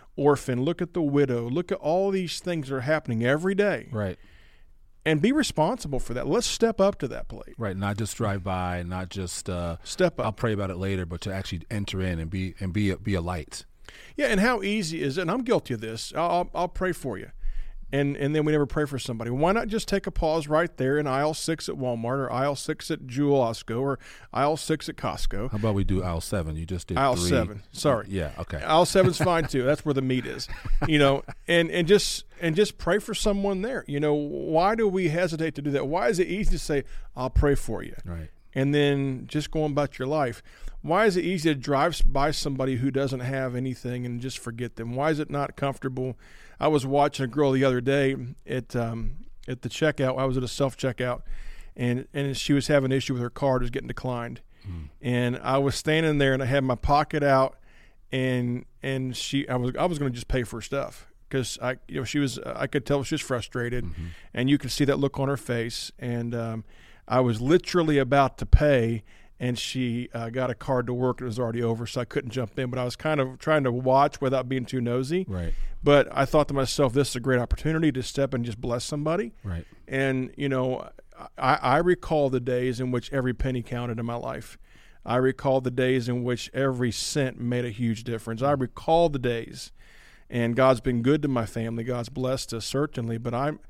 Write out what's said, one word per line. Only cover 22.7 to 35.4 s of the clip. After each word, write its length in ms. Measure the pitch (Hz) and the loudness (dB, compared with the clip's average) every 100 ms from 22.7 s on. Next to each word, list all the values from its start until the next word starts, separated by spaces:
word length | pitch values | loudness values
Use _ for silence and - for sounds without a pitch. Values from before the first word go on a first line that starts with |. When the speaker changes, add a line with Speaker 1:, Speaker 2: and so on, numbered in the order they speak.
| 156 - | -6 -6
Speaker 1:
at 200 | 160 131 | -6 -4
Jewel 320 | 123 143 139 | 0 4 4
Osco 400 | 117 113 - 113 | 2 -2 -4 -2
or 180 | 139 131 - - - | -2 -4 -8 -20 -6
aisle 240 | 120 143 156 | 0 2 2
six 320 | - 156 - | 0 -2 -4
at 60 | |
Costco? 560 | - 120 76 - 98 117 | -6 -4 0 0 0 -2
Speaker 2:
How 60 | 107 | 0
about 160 | 110 | 0
we 80 | 101 | 2
do 180 | 92 92 | 2 2
aisle 160 | 90 82 | 0 -4
seven? 340 | - 101 80 | -2 -2 -2
You 120 | 78 82 | -4 -6
just 200 | 90 - | -6 -4
did 120 | 95 | 0
Speaker 1:
Aisle 180 | 139 - | 2 2
Speaker 2:
three. 140 | 175 | 2
Speaker 1:
seven. 320 | 135 90 101 - | 2 0 -6 -14
Sorry. 340 | - 151 117 95 | -2 0 0 0
Speaker 2:
Yeah, 220 | 95 76 76 | -4 -4 -6
okay. 200 | 87 76 | -8 -6
Speaker 1:
Aisle 260 | - 156 175 | 2 4 6
seven's 320 | 196 185 165 | 6 4 4
fine 300 | 180 165 147 | 2 2 0
too. 160 | 135 | 0
That's 200 | 123 147 | 2 2
where 80 | 156 | 0
the 80 | 135 | 0
meat 220 | 131 127 | 0 0
is. 220 | 120 127 - | -2 -8 -8
Speaker 2:
<laughs> 60 | - - - - | -4 2 4 6
Speaker 1:
You 140 | 151 | 6
know, 240 | 139 139 - - - | 6 4 -2 -8 2
and, 200 | 170 165 | 2 4
and 160 | 175 165 | 2 6
just, 360 | 202 - - - - | 6 4 -4 -10 -4
and 140 | 170 | 0
just 240 | 160 208 - | 2 0 0
pray 220 | 170 202 | 0 0
for 120 | 214 | -2
someone 480 | 208 214 202 196 190 | -2 0 2 0 -2
there. 220 | 220 254 - | -4 -6 -6
You 100 | 143 | 0
know, 160 | 151 | 2
why 600 | 147 147 143 156 160 190 226 | 2 0 -4 0 4 4 4
do 100 | 214 | 2
we 220 | 185 175 | 2 2
hesitate 480 | 165 180 160 | 2 0 0